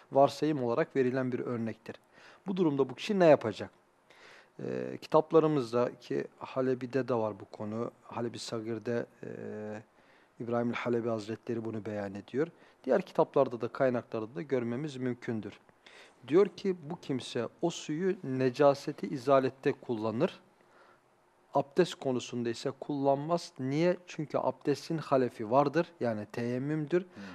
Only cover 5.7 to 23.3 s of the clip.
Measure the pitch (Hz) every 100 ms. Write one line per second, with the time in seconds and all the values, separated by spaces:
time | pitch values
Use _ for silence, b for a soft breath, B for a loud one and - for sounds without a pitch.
5.7 | 120 123 - - 135 - - - 131 131
6.7 | 127 127 131 127 120 110 101 104 - 107
7.7 | 110 120 - - 120 120 110 - 117 110
8.7 | 110 113 120 - - - - 107 107 107
9.7 | 104 - b b b b - 117 117 120
10.7 | 110 120 117 117 113 101 110 - 117 113
11.7 | 110 101 104 101 98 - 127 170 - b
12.7 | b 262 214 - - 156 143 135 120 117
13.7 | - 131 120 - 113 110 151 147 131 117
14.7 | 120 156 131 127 120 - 110 101 - _
15.7 | _ B B B B 123 165 202 - 196
16.7 | 180 147 170 - 131 - 123 117 - 170
17.7 | - - 156 190 - 139 131 131 127 143
18.7 | 139 - - 208 147 120 135 131 - 147
19.7 | - - 113 113 110 180 - _ _ b
20.7 | b b b b _ _ _ _ 143 139
21.7 | - 170 - 135 120 - 123 117 113 139
22.7 | - - 143 139 139 156